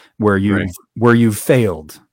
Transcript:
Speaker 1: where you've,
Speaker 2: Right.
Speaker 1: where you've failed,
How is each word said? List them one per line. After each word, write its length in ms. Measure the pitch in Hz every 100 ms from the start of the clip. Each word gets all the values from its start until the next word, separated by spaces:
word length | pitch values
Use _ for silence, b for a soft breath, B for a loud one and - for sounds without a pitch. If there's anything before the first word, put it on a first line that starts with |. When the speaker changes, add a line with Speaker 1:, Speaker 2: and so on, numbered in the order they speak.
| B B
Speaker 1:
where 200 | 104 98
you've, 200 | 101 98
Speaker 2:
Right. 140 | 92 90 _ -
Speaker 1:
where 180 | 120
you've 240 | 117 117 101
failed, 640 | - 135 110 80 76 - _